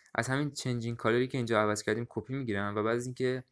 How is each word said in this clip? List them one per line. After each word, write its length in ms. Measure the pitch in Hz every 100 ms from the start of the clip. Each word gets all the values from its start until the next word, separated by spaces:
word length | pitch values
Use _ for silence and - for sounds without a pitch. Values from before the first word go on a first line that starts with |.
| - -
از 100 | 120
همین 240 | 135 147
چنجینگ 460 | 139 131 120 117 117
کالری 300 | 117 120 127
که 100 | 135
اینجا 240 | 117 110
عوض 220 | 104 104
کردیم 220 | - 110 117
کپی 240 | 110 113
می‌گیرم 420 | 135 120 101 101 107
و 80 |
بعد 120 | 110 120
از 100 | 127
اینکه 380 | 123 127 127 -